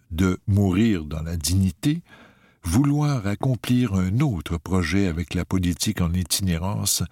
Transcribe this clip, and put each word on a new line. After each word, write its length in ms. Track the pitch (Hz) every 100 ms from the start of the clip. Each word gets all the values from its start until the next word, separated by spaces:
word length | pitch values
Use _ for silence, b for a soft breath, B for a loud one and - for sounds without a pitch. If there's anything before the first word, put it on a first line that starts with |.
| -
de 280 | 82 95 90 -
mourir 580 | 101 101 90 113 92
dans 180 | 76 78
la 140 | 80 85
dignité, 640 | 71 95 95 - 147 165 - B B B B B
vouloir 680 | 85 95 143 147 147 139 95
accomplir 680 | 101 131 123 - 123 123
un 240 | 95 92 107
autre 400 | 151 90 - 85
projet 480 | - 92 82 95 98
avec 280 | 80 85
la 100 | 90
politique 560 | 78 92 90 80 - -
en 120 | 87
itinérance, 920 | 90 90 - 95 82 92 107 101 - 90